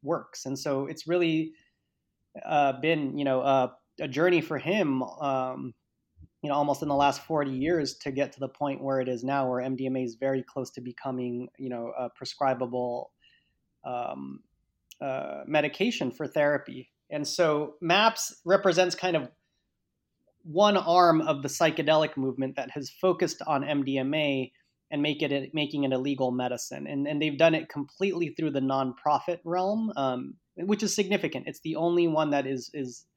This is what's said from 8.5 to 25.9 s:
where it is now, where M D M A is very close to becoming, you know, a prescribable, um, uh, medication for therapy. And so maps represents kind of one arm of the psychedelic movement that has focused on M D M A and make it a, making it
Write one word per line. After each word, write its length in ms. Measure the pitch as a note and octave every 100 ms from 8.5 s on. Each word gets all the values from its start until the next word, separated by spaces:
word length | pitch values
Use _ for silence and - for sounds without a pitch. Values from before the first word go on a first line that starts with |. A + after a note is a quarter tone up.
| - D3 C#3
where 160 | C#3 C3
it 80 | B2+
is 160 | A#2+
now, 260 | B2+ C#3 C3
where 120 | B2+
M 160 | B2+ B2+
D 80 | C3
M 100 | C3
A 80 |
is 120 | B2 A2+
very 280 | C3+ C3+
close 280 | C3 - B2
to 100 | -
becoming, 640 | B2 A#2+ C#3 B2+ B2 A#2+ A#2+ -
you 120 | C3
know, 240 | A#2+ A#2 A#2+
a 120 | B2
prescribable, 1040 | - B2+ - C#3 B2 B2 B2+ B2 - - _ _ _ _ _ _ _ -
um, 560 | B2 A#2 C2+ C2+ C2+ _ _ _ _ _ -
uh, 440 | C#3 C3+ C#3+ C#3+ -
medication 640 | D3+ D3 - A3 - C3
for 160 | - D3+
therapy. 640 | D#3 D3 C#3+ - C3 - _ _
And 160 | D3+ C#3+
so 500 | - E3 D3+ D3 -
maps 640 | E3 F#3 A3 A3 - -
represents 500 | E3+ F#3+ G3 F3 F3+
kind 220 | E3+ F#3 E3
of 140 | B2+ - _ _ _ _ _ _ _ _ _ _ E3
one 300 | D#3 G#3 G#3+
arm 460 | E3 F3+ F3 D#3+
of 200 | D#3+ C#3+
the 60 | C#3
psychedelic 720 | - E3 D#3+ D3+ D#3 D#3 C#3+
movement 400 | C3+ C3 C3+ C#3
that 140 | A#2+
has 180 | D3+ C3+
focused 520 | - F#3 F3+ E3 - -
on 160 | C#3+
M 220 | C#3+ C#3+ C3+
D 120 | C3+
M 160 | C3
A 380 | D#3 D3 C3+ B2+ _ _ _ _
and 100 | D3+
make 200 | D3 D3
it 100 | D3
a, 180 | C#3 C3+
making 320 | D#3 D3 D3
it 80 | C#3